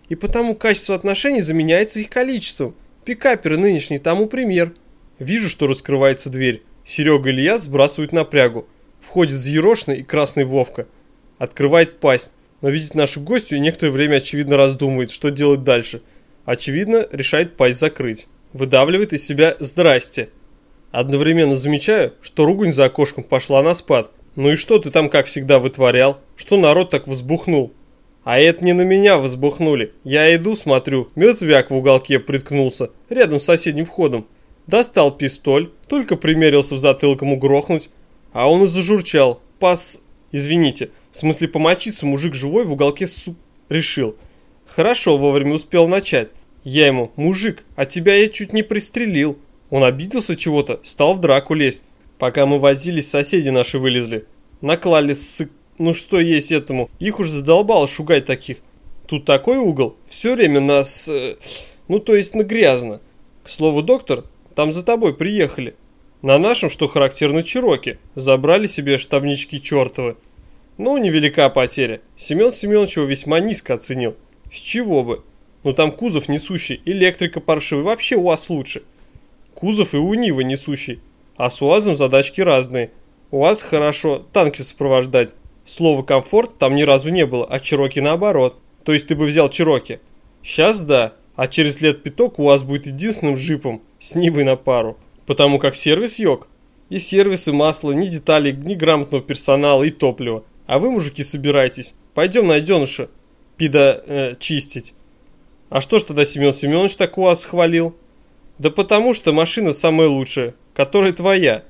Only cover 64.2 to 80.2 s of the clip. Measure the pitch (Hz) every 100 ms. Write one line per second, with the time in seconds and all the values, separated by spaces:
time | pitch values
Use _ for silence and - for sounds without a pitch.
64.2 | - _ _ - 156 165 180 233 208 139
65.2 | 170 208 147 - 127 - _ _ _ _
66.2 | 135 139 196 240 160 - 151 151 135 -
67.2 | 147 156 165 247 247 143 - - - -
68.2 | 131 131 143 185 208 - 143 135 - 143
69.2 | 143 139 - 143 - 143 127 - 123 113
70.2 | _ - - - _ - 226 285 208 156
71.2 | 147 147 139 135 123 - 123 110 _ -
72.2 | - 196 240 247 202 208 202 - 139 139
73.2 | 143 160 214 196 - 120 - 127 117 -
74.2 | _ _ - - - 233 226 151 120 -
75.2 | - _ _ _ 143 131 156 - 233 156
76.2 | - 147 - 185 - 131 - 196 185 175
77.2 | 170 170 - 151 - 143 170 226 - 233
78.2 | 180 160 - 160 131 - - _ _ -
79.2 | _ _ _ - 185 214 190 147 170 220